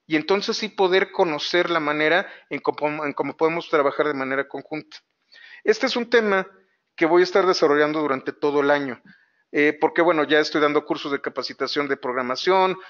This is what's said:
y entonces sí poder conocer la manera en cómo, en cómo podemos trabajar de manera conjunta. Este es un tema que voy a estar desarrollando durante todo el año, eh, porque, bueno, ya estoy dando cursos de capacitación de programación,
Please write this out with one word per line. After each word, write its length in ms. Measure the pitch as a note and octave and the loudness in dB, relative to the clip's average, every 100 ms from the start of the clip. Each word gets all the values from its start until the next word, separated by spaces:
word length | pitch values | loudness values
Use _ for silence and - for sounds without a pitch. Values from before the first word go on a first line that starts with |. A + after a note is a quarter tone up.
| - | -4
y 100 | D#3 | -2
entonces 400 | D3+ G3 G3+ A3 | 0 0 -2 -6
sí 120 | A3 | -6
poder 420 | - F#3+ F#3+ F#3+ | 0 2 2 0
conocer 600 | - F#3 D3 - F3 E3+ | 0 -2 -2 -2 0 0
la 100 | E3+ | 0
manera 520 | D3 D3+ D3+ E3+ G3 - - | -2 0 2 0 -2 -10 -12
en 120 | C#3+ | -8
cómo, 440 | - C#3 D3+ D3+ | -4 -2 -4 -4
en 80 | D3 | -6
cómo 240 | C3 C#3+ - | -4 -6 -2
podemos 320 | D#3+ E3 D#3+ | -2 -2 0
trabajar 380 | D#3 C#3 C3+ D3+ | 0 2 0 -2
de 80 | |
manera 340 | C#3 C3 C3+ C3+ | -2 -4 -4 -6
conjunta. 500 | C#3 - D#3 - - _ _ _ - - - | -10 -12 -12 -12 -20 _ _ _ -20 -20 -6
Este 220 | - G#4+ C4 | -2 0 0
es 100 | B3 | -2
un 120 | A#3 | 0
tema 380 | A#3+ A3 F#3+ F#3 _ _ _ _ - | 2 2 0 -2 _ _ _ _ -2
que 100 | E3 | 4
voy 160 | F3 | 4
a 20 | |
estar 220 | F3+ G3+ F3+ | 4 4 2
desarrollando 540 | F3+ D#3+ D3 D3+ D#3 | 4 4 4 2 0
durante 320 | D3 C3 C3+ | -2 -4 -6
todo 280 | - D3 C#3+ | -4 -2 2
el 100 | C#3 | 2
año, 300 | D3 C#3 A2+ _ - _ _ _ | 2 -2 -10 _ -20 _ _ _
eh, 240 | D3 D3 D3+ | 0 0 2
porque, 220 | D#3 - | 0 2
bueno, 220 | E3+ E3 | 2 2
ya 140 | C#3+ D3+ | 2 2
estoy 220 | D3+ - | 2 2
dando 240 | D3 D3+ | 2 0
cursos 260 | D3 D#3 D3+ | -2 -6 -6
de 100 | C#3 | -6
capacitación 680 | - C3+ B2 C3+ C3 D3+ C#3+ | -6 -8 -8 -6 -6 -4 -4
de 80 | C3+ | -4
programación, 800 | C3 B2 B2 B2+ - F#3+ F#3 F3+ - | -4 -4 -4 -4 0 2 2 -2 -12